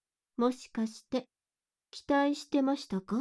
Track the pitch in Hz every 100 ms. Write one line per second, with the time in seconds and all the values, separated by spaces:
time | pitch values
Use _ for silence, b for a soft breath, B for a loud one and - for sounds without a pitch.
0 | _ _ _ - 240 247 - - 226 220
1 | _ 262 254 _ _ _ _ _ _ -
2 | - 285 285 285 - 285 269 277 - 185
3 | 185 220